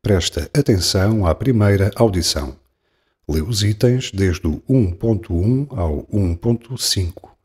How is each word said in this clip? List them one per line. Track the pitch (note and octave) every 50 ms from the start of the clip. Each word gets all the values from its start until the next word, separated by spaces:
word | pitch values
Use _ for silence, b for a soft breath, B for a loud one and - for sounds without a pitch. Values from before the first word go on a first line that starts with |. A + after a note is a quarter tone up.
| -
Presta | - G2+ F2+ - - - E2 D2 - -
atenção | D3+ C#3 - A2+ F2+ E2+ - - F#2+ F#2 G#2 A2+ A2 F#2+
à | E2+ D#2+
primeira | - A2 C3+ B2 A2 G#2 G2+ G2+ G2 G2 G2+ -
audição. | - B2 A2 F#2 F2+ D#2+ - - D2 C#2+ C2+ C2 _ _ _ _ _ _ _ _ _ _ _ _ _ _
Lê | - - D#2+
os | D2+ A2+ A#2+ G2+ G#2+
itens | G#2 G#2+ - - A#2+ B2 B2+ B2+ -
desde | - F#2+ G2 F#2 E2 - -
o | E2 D2 - _ -
um | B2+ C3+ A2 F2+ E2+
ponto | - - A2+ A2+ F#2+ - - F2+
um | E2+ F#2 A2+ B2+ C3 C#3+ C#3
ao | C#3 A2 F2 D#2+ D2 D2 - _ -
um | G#2 G2 F2 E2+
ponto | E2+ - A#2 A#2 A2+ - - C3
cinco. | - - - - G2+ F2+ E2+ - - - - _ _ _